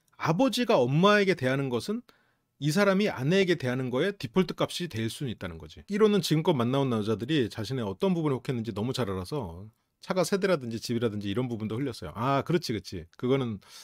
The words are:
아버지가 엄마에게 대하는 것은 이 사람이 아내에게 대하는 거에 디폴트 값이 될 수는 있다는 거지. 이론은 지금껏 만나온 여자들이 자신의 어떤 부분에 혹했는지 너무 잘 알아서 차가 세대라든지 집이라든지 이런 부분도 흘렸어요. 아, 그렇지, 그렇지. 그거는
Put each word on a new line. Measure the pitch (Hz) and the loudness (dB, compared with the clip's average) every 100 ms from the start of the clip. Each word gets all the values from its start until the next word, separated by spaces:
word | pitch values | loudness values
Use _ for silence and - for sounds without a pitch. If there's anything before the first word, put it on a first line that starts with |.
| _ - | _ -4
아버지가 | 139 185 269 247 240 208 | 0 2 2 2 2 4
엄마에게 | 123 147 196 208 190 | 4 6 6 6 4
대하는 | 175 127 135 139 | 2 0 0 0
것은 | 120 151 233 - _ _ _ _ _ | -2 -2 -6 -8 _ _ _ _ _
이 | 147 | 0
사람이 | 170 202 190 208 | 4 4 4 2
아내에게 | - 135 196 180 170 | 0 2 2 2 2
대하는 | 127 127 127 | 0 -2 -2
거에 | 127 190 | 0 -2
디폴트 | 196 - 190 180 - | -4 -2 0 0 -2
값이 | 143 - 175 | -4 -4 -6
될 | 110 113 | -4 -4
수는 | - 135 | -4 -8
있다는 | 98 92 82 | -8 -10 -12
거지. | - - - | -16 -18 -6
이론은 | 202 214 202 | 2 4 4
지금껏 | - 151 170 | 2 2 4
만나온 | 139 120 135 135 | 2 2 2 2
여자들이 | 110 104 104 117 156 107 | 0 0 -2 0 0 0
자신의 | - 101 131 | -4 -6 -4
어떤 | 104 95 196 | -6 -2 0
부분에 | 170 151 123 | 0 0 -2
혹했는지 | - 123 110 | -2 -4 -4
너무 | 101 120 | -4 -2
잘 | 131 101 | -2 -2
알아서 | 95 90 147 92 85 110 _ _ _ | -4 -6 -6 -8 -10 -16 _ _ _
차가 | - 185 | -4 -2
세대라든지 | 165 196 190 165 120 113 | 0 0 2 0 -2 -6
집이라든지 | - 117 117 104 101 | -4 -2 0 -2 -4
이런 | 98 127 | -2 -4
부분도 | 110 107 110 | -4 -4 -4
흘렸어요. | 139 110 82 | -6 -6 -10
아, | 92 131 139 | -4 0 0
그렇지, | - 165 - | 0 -2 0
그렇지. | 107 - 92 80 - | -6 -6 -12 -12 -6
그거는 | 127 135 123 98 - - | 0 2 0 -6 -12 -20